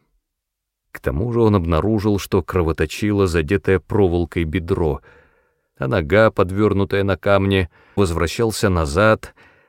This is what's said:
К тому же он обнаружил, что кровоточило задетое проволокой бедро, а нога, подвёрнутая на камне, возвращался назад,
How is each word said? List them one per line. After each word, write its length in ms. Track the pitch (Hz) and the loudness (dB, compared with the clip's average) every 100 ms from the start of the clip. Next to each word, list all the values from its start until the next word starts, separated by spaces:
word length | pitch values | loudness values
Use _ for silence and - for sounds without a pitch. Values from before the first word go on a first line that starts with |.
| _ _ _ _ _ _ _ _ _ | _ _ _ _ _ _ _ _ _
К 80 | - | -8
тому 300 | - 67 120 | -6 -4 -2
же 100 | 117 | 2
он 120 | 110 | 2
обнаружил, 640 | 101 82 80 95 110 104 101 | 2 2 0 0 0 0 -2
что 240 | - 98 | -2 -2
кровоточило 840 | - 92 80 78 80 - 104 101 95 | 0 -2 -2 -2 -4 -2 -2 0 2
задетое 520 | 85 76 98 - 92 | 0 0 -2 2 0
проволокой 640 | - 101 95 85 85 87 | 0 0 2 2 -2 -2
бедро, 580 | 80 85 85 95 80 67 _ - _ _ _ _ _ - | -2 -4 -2 -2 0 -2 _ -20 _ _ _ _ _ -8
а 120 | 135 | -4
нога, 420 | 110 76 101 110 | -2 0 4 2
подвёрнутая 760 | - 92 95 107 98 98 98 | 2 -2 0 0 0 -2 -2
на 140 | 98 92 | -2 -2
камне, 500 | 101 98 98 95 92 _ _ - | 0 2 2 2 0 _ _ -2
возвращался 760 | 95 82 85 - 117 101 104 | 0 0 -4 -2 -4 0 0
назад, 640 | 90 76 78 107 110 - _ _ _ | 0 0 2 2 2 -2 _ _ _